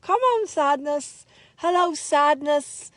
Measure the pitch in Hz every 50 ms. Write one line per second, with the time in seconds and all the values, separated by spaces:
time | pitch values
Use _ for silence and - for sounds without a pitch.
0 | _ - - 466 508 508 494 453 440 359 - - 302 277 285 277 277 294 294 294
1 | 269 - - - - _ _ - - _ _ _ - 330 359 359 359 349 320 294
2 | - - - 285 285 294 302 277 285 294 294 294 277 - - - - - _